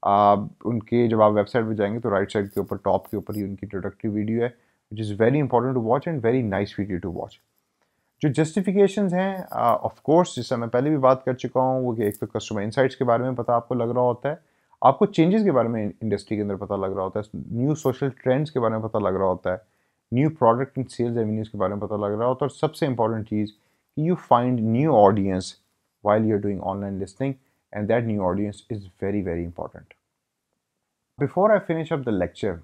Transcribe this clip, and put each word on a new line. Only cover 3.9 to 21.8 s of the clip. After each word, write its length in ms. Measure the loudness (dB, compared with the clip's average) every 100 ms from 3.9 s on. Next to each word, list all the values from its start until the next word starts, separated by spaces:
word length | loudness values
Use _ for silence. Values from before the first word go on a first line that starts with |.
| -8 -6
वीडियो 320 | -4 -2 -2
है, 100 | -2 -6 _ _ _
which 180 | -10 -8
is 80 | 2
very 200 | 2 4 2
important 300 | 2 2 -2
to 80 | 0
watch 180 | 0 0
and 140 | -2
very 220 | 0 2 0
nice 260 | 0 -2 -4
video 240 | -4 -4 -6
to 120 | -8
watch। 140 | -10 -14 _ _ _ _ _ _ _ _
जो 80 | -2
जस्टिफिकेशंस 840 | 0 0 0 0 4 4 2 -2
हैं, 340 | 0 -2 -4 -8
आ, 280 | 0 2 2
of 100 | -2 -6 2
course, 260 | 4 4 -2
जिससे 200 | -4 -4
मैं 140 | -2
पहले 200 | 0 0
भी 80 | 2
बात 260 | 4 4 0
कर 80 |
चुका 280 | -4 -4 -2
हूँ, 240 | 0 0 -2
वो 80 |
कि 100 | 0
एक 160 | -2 -2
तो 80 | -6
कस्टमर 340 | -6 -6 -6
इनसाइट्स 340 | -4 0 0 2
के 100 | 2
बारे 180 | 2
में 120 | 0 -4
पता 200 | 0 0
आपको 200 | 0 -4
लग 140 | -2
रहा 140 | 0
होता 260 | 0 0 -4
है, 100 | -8 _ _ _ _ 2
आपको 200 | 4 2
चेंजेस 380 | 4 2 4
के 80 | 2
बारे 180 | 2 2
में 240 | 0 -4 -6
इंडस्ट्री 340 | -4 -4 -4 -4
के 40 |
अंदर 120 | -4 -6
पता 200 | -4 -4
लग 180 | -4
रहा 100 | -4
होता 160 | -4 -6
है, 60 | -8 -12
न्यू 400 | -10 -4 -2 0
सोशल 340 | -2 -2 -6
ट्रेंड्स 400 | -4 -2 0 0
के 100 | -2
बारे 140 | -2
में 100 | -2
पता 160 | -4 -2
लग 160 | -2 0
रहा 120 | 0
होता 240 | -2 -4
है, 100 | -6 _ _ _ _ _
न्यू 160 | 0 0
प्रोडक्ट 480 | 2 2 4 -2 -6
एंड 100 | -10
सेल्स 300 | -4 -2 0
एवेन्यूज 300 | -2 -2 -6
के 100 | -4
बारे 160 | -2
में 60 |
पता 160 | -2